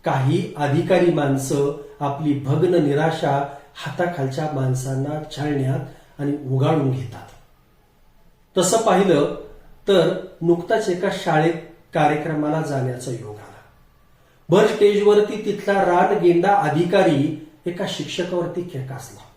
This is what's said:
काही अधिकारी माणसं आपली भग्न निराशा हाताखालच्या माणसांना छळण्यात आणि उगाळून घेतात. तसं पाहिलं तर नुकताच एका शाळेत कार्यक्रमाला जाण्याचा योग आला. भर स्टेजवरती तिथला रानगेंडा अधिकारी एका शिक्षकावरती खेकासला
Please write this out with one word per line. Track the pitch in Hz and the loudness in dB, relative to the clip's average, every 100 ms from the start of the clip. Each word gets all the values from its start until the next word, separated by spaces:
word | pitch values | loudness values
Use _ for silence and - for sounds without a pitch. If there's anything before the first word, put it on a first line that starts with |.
काही | 170 139 131 170 175 - | -2 0 2 0 -2 -4
अधिकारी | 143 147 175 180 175 | 0 0 2 4 4
माणसं | 151 139 135 - 143 143 - - - | 2 0 -2 0 0 0 -4 -14 -6
आपली | 139 139 151 135 | -6 -4 -2 -2
भग्न | 131 156 175 175 | 0 0 4 2
निराशा | 143 143 160 156 151 139 139 - - | 2 2 0 0 0 0 -2 -10 -20
हाताखालच्या | - 156 - 175 156 131 135 151 | -14 -10 -4 -4 -2 -6 -4 -6
माणसांना | 139 131 127 131 135 143 151 151 139 | -4 -2 -2 -4 -4 -4 -6 -8 -6
छळण्यात | 147 139 131 127 - - _ - | -4 -2 -2 -4 -6 -18 _ -8
आणि | 143 143 127 | -6 -6 -2
उगाळून | 131 151 160 135 | 0 2 2 0
घेतात. | 131 - - - - _ _ _ _ _ _ _ _ _ _ _ 190 | -2 -6 -14 -20 -20 _ _ _ _ _ _ _ _ _ _ _ 0
तसं | 180 226 | 2 2
पाहिलं | 220 180 190 147 143 - - - - - - | 4 4 4 2 2 -4 -14 -20 -20 -10 2
तर | 190 156 - - - | 4 4 -2 -10 -4
नुकताच | 170 170 - 226 196 | 0 0 0 -2 0
एका | 175 190 | -2 -4
शाळेत | - 180 151 165 165 - - _ | -4 0 2 2 -2 -10 -20 _
कार्यक्रमाला | 165 147 151 165 151 151 156 | 0 2 0 -2 -2 -2 -2
जाण्याचा | 143 135 127 123 135 | -2 -4 -4 -6 -8
योग | 113 107 104 | -10 -10 -16
आला. | 104 - - _ _ _ _ _ _ _ - | -18 -20 -20 _ _ _ _ _ _ _ 2
भर | 180 214 | 4 4
स्टेजवरती | - 208 202 208 208 - - 208 | 4 4 6 6 4 2 -4 -6
तिथला | - - 196 | -4 0 2
रानगेंडा | 180 180 190 202 175 170 190 202 | 2 4 2 4 4 4 4 2
अधिकारी | 151 147 175 196 170 139 156 156 - _ 175 | 2 0 2 4 4 2 0 -4 -14 _ -10
एका | 180 185 | -6 -8
शिक्षकावरती | - 151 - 175 180 165 180 - | -8 -8 -8 -4 -4 -4 -6 -8
खेकासला | 135 127 127 - - - | -10 -10 -12 -16 -20 -20